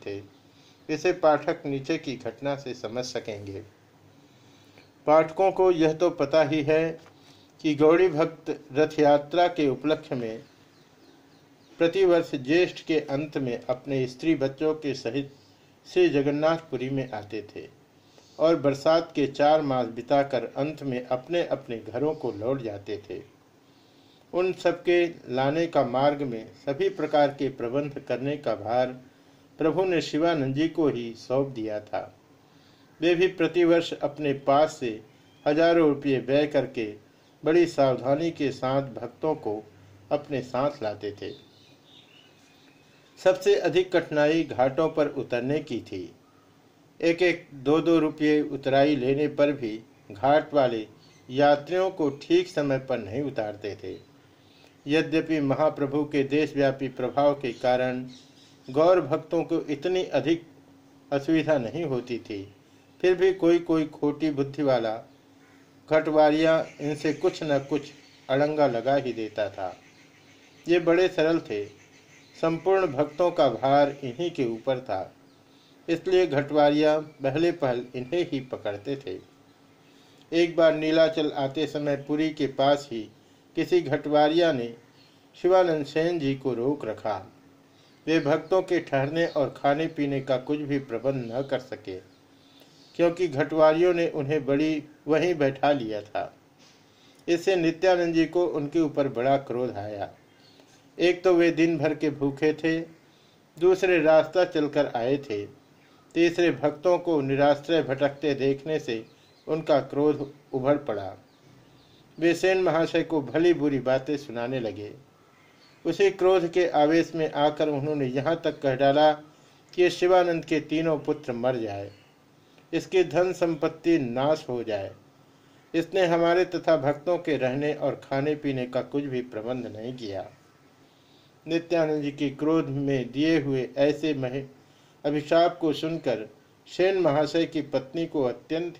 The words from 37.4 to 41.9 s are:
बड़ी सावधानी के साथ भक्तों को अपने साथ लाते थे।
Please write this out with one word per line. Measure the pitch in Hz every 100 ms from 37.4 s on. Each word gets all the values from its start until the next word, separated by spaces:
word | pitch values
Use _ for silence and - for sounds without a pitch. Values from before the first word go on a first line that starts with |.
बड़ी | 151 165 170
सावधानी | - 135 123 120 143 170
के | - 139
साथ | 127 131 135
भक्तों | 135 107 117 - 160
को | 151 110 107 - _ - - -
अपने | 147 - 135
साथ | 123 123 143 -
लाते | 107 104 104
थे। | 101 95 - - _ _ _ _